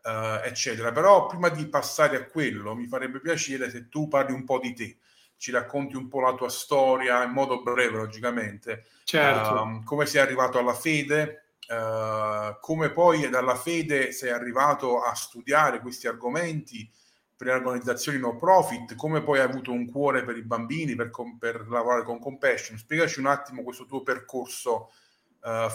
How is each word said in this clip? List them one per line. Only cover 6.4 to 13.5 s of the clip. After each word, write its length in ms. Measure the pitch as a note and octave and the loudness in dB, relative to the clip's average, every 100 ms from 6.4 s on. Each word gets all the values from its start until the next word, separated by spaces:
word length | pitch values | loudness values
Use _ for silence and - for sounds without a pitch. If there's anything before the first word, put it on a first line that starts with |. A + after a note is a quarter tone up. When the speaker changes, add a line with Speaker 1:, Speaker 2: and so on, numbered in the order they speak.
| B2 | -4
Speaker 1:
storia, 720 | - - C#3 C3 B2+ B2+ B2 | -6 0 4 4 4 4 2
in 100 | B2 | 2
modo 300 | C3 C3 B2 | 0 0 0
breve, 360 | B2 B2 A#2+ A2 | 0 2 2 0
logicamente. 880 | G#2+ G#2+ A#2+ A#2+ G#2+ G2+ - A2 _ _ | -8 -4 -4 -2 -6 -8 -10 -12 _ _
Speaker 2:
Certo. 580 | - D#3+ C#3+ A#2+ G#2+ G#2+ | 0 4 4 4 2 0
Speaker 1:
Ehm, 220 | A2 A2 | 0 -6
come 220 | A2+ D3+ | -4 0
sei 160 | C#3+ D3 | 2 4
arrivato 360 | C3+ C3 B2+ B2+ | 4 4 2 2
alla 160 | B2 | 2
fede, 840 | A2+ E3 D3+ C#3+ D3+ D3+ - _ _ - | 0 0 0 2 0 0 -6 _ _ -8
eh, 920 | A#2 A2 A2 A2 A2 G#2+ G#2+ G#2+ G#2 | -4 -2 -2 -2 -2 -2 -2 -4 -8
come 300 | - D#3+ D#3 | -6 0 0
poi 380 | E3 F3 D#3+ C3+ | 6 6 6 2
dalla 260 | B2+ B2+ | 2 2